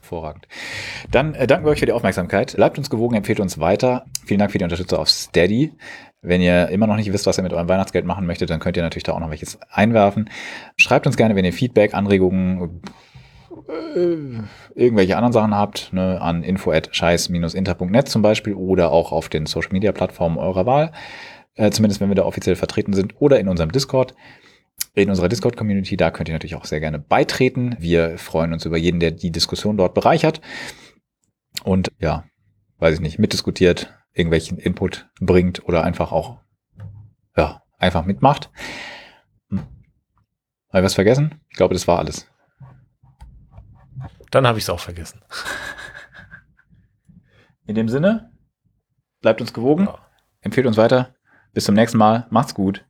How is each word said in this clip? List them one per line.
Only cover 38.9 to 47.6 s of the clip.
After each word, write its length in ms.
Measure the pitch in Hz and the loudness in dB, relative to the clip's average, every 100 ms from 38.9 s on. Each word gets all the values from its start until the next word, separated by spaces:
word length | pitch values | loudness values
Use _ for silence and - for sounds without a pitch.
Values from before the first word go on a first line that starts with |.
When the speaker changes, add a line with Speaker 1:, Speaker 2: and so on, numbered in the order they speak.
| - - _ _ _ _ | -18 -20 _ _ _ _
Speaker 1:
Hm. 100 | 98 - - _ _ _ _ _ _ _ _ _ | -8 -8 -18 _ _ _ _ _ _ _ _ _
Hab 100 | 95 | 0
ich 40 | |
was 100 | 92 | 2
vergessen? 460 | - 98 131 151 - _ | 4 4 4 2 -4 _
Ich 60 | - | 0
glaube, 180 | 92 | 2
das 120 | 90 - | 2 0
war 120 | 87 | 0
alles. 280 | - 80 - _ _ _ - - _ _ _ _ - - _ - - - _ - - _ - | 0 -8 -16 _ _ _ -20 -20 _ _ _ _ -20 -20 _ -20 -20 -20 _ -16 -16 _ -2
Speaker 2:
Dann 160 | 135 131 | 2 2
hab 100 | 113 | 0
ich's 140 | - | -2
auch 100 | 87 | -6
vergessen. 400 | - 87 82 - _ - - - - - - - - - - - _ _ _ _ _ _ _ - _ _ _ _ | -8 -14 -14 -18 _ -14 -12 -10 -12 -14 -18 -20 -20 -20 -20 -20 _ _ _ _ _ _ _ -20 _ _ _ _